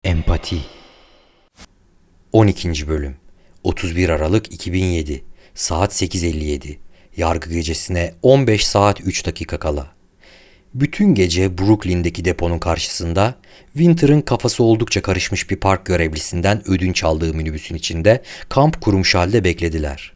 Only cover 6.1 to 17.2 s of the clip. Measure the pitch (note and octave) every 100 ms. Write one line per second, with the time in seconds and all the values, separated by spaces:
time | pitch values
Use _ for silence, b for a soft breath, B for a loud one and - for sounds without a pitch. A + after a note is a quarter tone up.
6.1 | G2 E2+ D#2 D2+ C#2+ D2 C#2+ b b b
7.1 | - E2 E2+ E2 E2+ E2 D#2+ - F2+ E2+
8.1 | - B2+ C3+ B2 G#2 - G#2 G2+ G2 F#2
9.1 | - - - E2 D#2 D#2+ D2 C#2 _ _
10.1 | _ b b b b b B2 D3 - G3+
11.1 | A#2+ F2+ E2+ F#2+ F2 G2 G#2 F#2 F2+ E2+
12.1 | E2 F2+ F2 F2 E2+ E2+ D#2+ - - E2+
13.1 | E2+ G#2+ B2 b b b C#3+ E3+ E3+ C#3
14.1 | D3 - A#2+ A#2+ - A#2 A2+ A#2 G2 -
15.1 | F#2 - F#2+ - F#2 F#2+ F#2+ - F2 E2
16.1 | D#2 - F2+ F#2 G2+ - F#2+ F#2 F2 E2+
17.1 | D#2